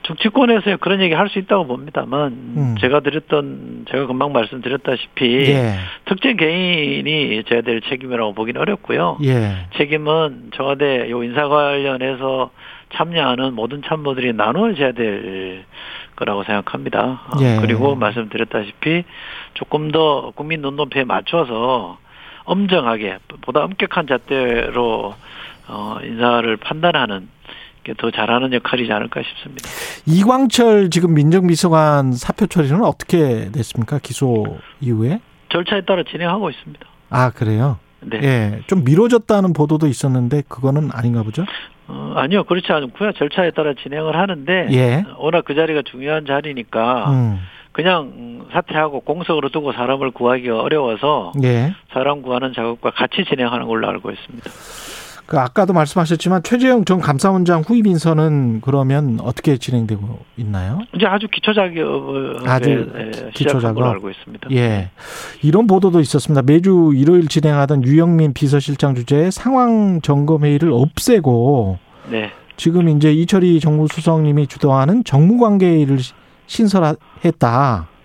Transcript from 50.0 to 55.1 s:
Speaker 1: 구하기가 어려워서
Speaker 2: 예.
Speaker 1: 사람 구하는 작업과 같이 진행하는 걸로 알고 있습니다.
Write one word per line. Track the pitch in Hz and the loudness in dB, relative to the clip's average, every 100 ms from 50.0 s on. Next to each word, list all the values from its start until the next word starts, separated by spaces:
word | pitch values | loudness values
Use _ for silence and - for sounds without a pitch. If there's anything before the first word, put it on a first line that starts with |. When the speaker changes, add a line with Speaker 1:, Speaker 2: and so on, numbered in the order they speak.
| 135 | -4
Speaker 1:
구하기가 | - 123 127 123 113 | -2 0 0 -2 -2
어려워서 | 135 156 127 107 139 143 87 139 | 0 0 0 -2 0 0 -2 -2
Speaker 2:
예. | 127 120 135 196 _ | 0 2 0 -4 _
Speaker 1:
사람 | 127 135 147 | -4 -2 -4
구하는 | 127 123 131 | -4 -4 -4
작업과 | 123 117 120 117 | -4 -6 -4 -6
같이 | - 131 - 180 | -4 -4 -4 -4
진행하는 | 139 120 120 120 | -2 -2 -4 -4
걸로 | 113 104 | -2 -2
알고 | 98 101 | -4 -8
있습니다. | 98 - - - - - - - - - | -12 -16 -18 -18 -18 -20 -18 -16 -16 -18